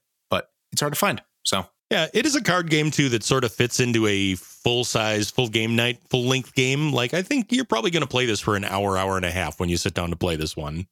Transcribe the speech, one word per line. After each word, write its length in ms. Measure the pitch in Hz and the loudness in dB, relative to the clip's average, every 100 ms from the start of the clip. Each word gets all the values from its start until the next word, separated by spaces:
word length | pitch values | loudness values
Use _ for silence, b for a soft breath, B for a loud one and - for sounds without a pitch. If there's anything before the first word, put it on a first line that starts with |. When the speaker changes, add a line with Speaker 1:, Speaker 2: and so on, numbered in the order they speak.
| _ _ - | _ _ -4
Speaker 1:
but 200 | 107 - _ _ | -4 -4 _ _
it's 80 | - | -4
hard 100 | 147 | -4
to 80 | 147 | 0
find, 220 | 208 127 - _ - | -2 -2 -8 _ -4
so. 220 | 98 90 _ - | -2 -4 _ -4
Speaker 2:
Yeah, 160 | 208 160 | -2 0
it 140 | 214 285 | 0 0
is 100 | 285 | 0
a 60 | |
card 300 | 208 180 170 | 0 0 2
game, 180 | 156 156 | 0 2
too, 200 | 147 139 | 2 2
that 140 | 117 | 2
sort 200 | - 135 | 0 0
of 100 | 120 | 0
fits 260 | - 123 - | 0 0 2
into 280 | 123 113 110 | 2 4 4
a 260 | 98 98 | 2 2
full-size, 960 | 92 - - 123 120 120 120 110 107 104 | -2 -6 -4 0 0 0 0 0 0 -2
full 180 | - 123 | -2 0
game 280 | 110 110 117 | 0 0 2
night, 240 | 117 123 - | 0 -2 -4
full-length 460 | 127 123 131 123 - | -2 0 0 -2 0
game. 360 | 127 139 151 | 2 2 0
Like, 220 | 127 123 | 0 0
I 80 | 160 | -2
think 300 | 185 285 214 | 0 -2 0
you're 140 | 247 262 | -2 0
probably 260 | 220 220 | 0 0
gonna 160 | 170 143 | 0 0
play 180 | 127 123 | 0 0
this 140 | 104 | 0
for 160 | - 101 | 0 0
an 80 | |
hour, 340 | 101 95 101 95 | 0 0 0 0
hour 180 | 95 95 | 0 0
and 100 | 90 | -2
a 40 | |
half 300 | 87 85 - | -2 -4 -2
when 100 | 90 | -2
you 80 | 87 | 0
sit 160 | 101 | -2
down 160 | 90 85 | -2 -4
to 60 | 82 | -2
play 200 | 92 80 | -2 -2
this 220 | 76 - | -4 -6
one. 300 | 73 78 92 | -8 -8 -10